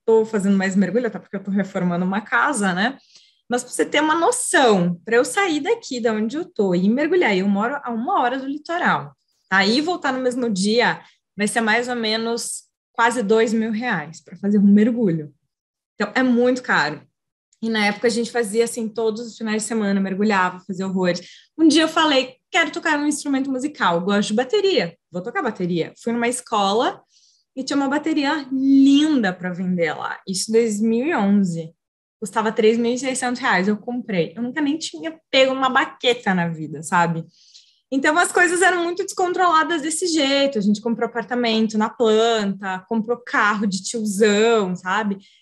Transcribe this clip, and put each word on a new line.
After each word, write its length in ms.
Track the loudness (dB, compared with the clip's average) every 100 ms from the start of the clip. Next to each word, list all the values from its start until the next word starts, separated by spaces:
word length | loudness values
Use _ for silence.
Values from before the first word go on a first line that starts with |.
tô 220 | 2 2
fazendo 320 | 2 -2 2 2
mais 180 | 2
mergulho, 340 | 2 2 0 -2
até 100 | -6
porque 180 | -12 -10
eu 80 |
tô 60 | -4
reformando 520 | -2 -2 -2 -2 0
uma 200 | 0 -2
casa, 500 | -2 0 0 0 0
né? 240 | 0 -2 -4 _ -20 _ _ -6
Mas 160 | -6
pra 80 | -6
você 140 | -4
ter 160 | -2 0
uma 140 | 0
noção, 840 | 2 0 0 0 2 4 4 2 -4
pra 120 | 0 0
eu 100 | 0
sair 340 | 0 0 0
daqui 400 | -2 -4 -4 -4
da 140 | -2
onde 240 | -2 -2 -4
eu 80 | -8
tô 280 | -2 0
e 140 | 2 2
mergulhar, 480 | 2 2 2 2 2
eu 100 | 0
moro 320 | 0 -2 -4
a 60 | -6
uma 280 | -6 -2 0
hora 160 | 0 -2
do 80 | -6
litoral, 680 | -10 -8 -4 0 -2 -4 _ _ _ -2
tá? 160 | 0
E 160 | 2 2
voltar 280 | 0 -2 -2
no 100 | -2
mesmo 280 | -2 -2 -2
dia 540 | 0 0 2 2 0 -10 _ _ -6
vai 100 | -2
ser 140 | 0
mais 260 | 0 0 -2
ou 80 |
menos 680 | -4 -2 -2 -4 -6 -6 -12 _ _ _
quase 300 | 0 0 2
dois 300 | 2 2 2
mil 200 | 0 -2
reais 500 | -4 -4 -6 -6 -16
pra 120 | -20 -8
fazer 180 | 0 4
um 100 | 6
mergulho. 640 | 6 4 2 0 -2 -6 _ _ _ _ _ _ -8
Então, 140 | -4
é 80 | 0
muito 400 | 2 4 2 0
caro. 440 | 0 0 0 -4 _ _ _ _ _ -10
E 80 | -4
na 200 | 0 0
época 180 | 0 0
a 40 |
gente 200 | 0 -2
fazia 340 | -4 -2 0
assim, 240 | 0 -2 -6
todos 380 | -2 -4 -4 -10
os 100 | -10
finais 280 | -4 -4
de 40 | -2
semana, 320 | -2 0 0
mergulhava, 600 | 0 0 2 2 0 -4
fazia 260 | -12 -8 -4
horrores. 340 | -2 0 -2 -8 -20 _ 2
Um 100 | 4
dia 140 | 4
eu 60 | 2
falei, 480 | 2 2 2 -2 -10 _
"Quero 200 | -2 -2
tocar 280 | -2 -2 0
um 80 | -2
instrumento 440 | -2 -2 -2 -2
musical, 500 | -4 -4 -2 0 0
gosto 280 | 0 0 0
de 60 |
bateria, 600 | 0 0 0 2 0 -2 -8 _
vou 100 | -10
tocar 200 | -6 -4
bateria." 500 | -4 -4 -4 -2 -4 -6
Fui 80 | -6
numa 180 | -2 -2
escola 760 | -4 -4 0 2 2 0 -4 _ _ _ _ _ -12
e 60 |
tinha 120 | -4 -2
uma 120 | -2
bateria 580 | -2 -2 -2 -2 -4 -4
linda 800 | -2 4 6 8 6 4 2 0
pra 200 | -2 -6
vender 400 | -4 -2 0 0
lá. 280 | -2 -8 -10
Isso 240 | -8 -6 0
em 40 |
dois 280 | 2 2 0
mil 240 | 0 0
e 120 | 0 0
onze. 580 | 4 4 2 -2 -10 _ _ _ _ -14
Custava 320 | -6 -2 -2
três 260 | 4 4 4
mil 140 | 0
e 60 | -2
seiscentos 420 | -4 -4 -4 -2
reais, 260 | 0 2 2
eu 100 | -2
comprei. 560 | -4 -8 -4 -2 -2 -4
Eu 60 |
nunca 180 | -8 -2
nem 180 | -2 -2
tinha 400 | -6 -10 -12 -12 0
pego 240 | 2 4
uma 160 | 2 0
baqueta 640 | 0 -2 -2 -2 0 0
na 140 | 0 -2
vida, 380 | -4 -10 -10
sabe? 400 | -2 0 2 -2 -8 _ _ -20 _ _ -6
Então, 260 | 0 2 2
as 140 | 2
coisas 320 | 4 2 4
eram 220 | 2 2
muito 180 | -2 -4
descontroladas 800 | -8 -2 -2 2 2 2 0 -2
desse 240 | -4 -4 -2
jeito. 500 | 0 2 2 2 2
A 40 |
gente 200 | 0 0
comprou 280 | -2 -2 -4
apartamento 680 | -4 -6 -2 0 2 0 0
na 140 | -2
planta, 920 | 0 2 4 4 2 -2 -4 -6 -8 -6
comprou 300 | -4 -4 -6 -2
carro 400 | 0 2 0 -2
de 160 | -4
tiozão, 920 | -6 -6 -4 2 2 4 4 2 0 -4
sabe? 420 | -4 -2 -2 -6 _ _